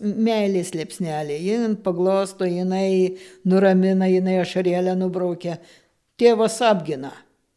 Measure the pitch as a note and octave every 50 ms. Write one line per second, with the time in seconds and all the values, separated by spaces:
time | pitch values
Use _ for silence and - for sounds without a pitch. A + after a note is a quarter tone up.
0 | G#3 G#3 G3 - A3 A3+ A3+ G#3+ G3+ G3 G3 F3+ E3+ F#3 - D#3+ D#3 - - -
1 | F#3 D#3+ D3+ D3+ D3+ D3 C#3+ D3+ F3 G3 A3 A#3+ A#3 A3 G#3+ - - F#3 F3 E3+
2 | F3+ F#3+ G3 G3 G3 F#3+ F#3+ - F#3 F3+ F3 F3 F#3 F#3 F#3 F#3+ F#3+ F#3+ F#3+ F#3
3 | F#3 F3+ F#3 - - - - _ - F#3 F#3 F#3+ G3 F#3+ F#3 F#3 F#3 F#3+ F#3+ F#3+
4 | F#3+ F#3 F#3 F#3 F#3 F#3 F#3 F#3 F3 F3 - F#3 F#3 F3+ F3 F3+ F3+ F#3 F#3 F#3
5 | F#3 F#3 F3+ F#3 F3+ F3+ E3+ E3+ - F3 E3 D#3+ - - - _ _ _ _ _
6 | _ _ _ - A#3+ A#3+ A3+ A3 A3 G#3+ A3 - B3 A3 G#3 F3+ D3+ D#3 D3 C3
7 | C3+ C#3 - - _ _ _ _ _ _ _